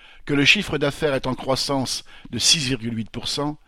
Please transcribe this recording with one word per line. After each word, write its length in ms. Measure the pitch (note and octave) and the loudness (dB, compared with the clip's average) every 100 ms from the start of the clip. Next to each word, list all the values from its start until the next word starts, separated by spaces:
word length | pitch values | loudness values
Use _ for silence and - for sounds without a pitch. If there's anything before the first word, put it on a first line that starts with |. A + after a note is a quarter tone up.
| - - - | -20 -12 0
que 100 | C#3+ | 4
le 100 | C#3 | 6
chiffre 320 | G#3+ F#3 D3+ | 4 2 0
d'affaires 380 | C#3+ - D3+ C3 | 0 0 0 0
est 100 | C3 | -2
en 80 | |
croissance 720 | B2 C3 C3 - C#3 A#2+ - - - - | -4 0 0 0 0 0 -4 -8 -18 -10
de 80 | A#2 | 0
six 220 | - E3+ | 2 2
virgule 360 | B2+ B2+ A2+ A2+ | 2 -2 -4 -6
huit 140 | G#2+ | -6
pour 180 | A#2+ - | -8 -6
cent, 300 | - D3 D3+ | -2 -4 -6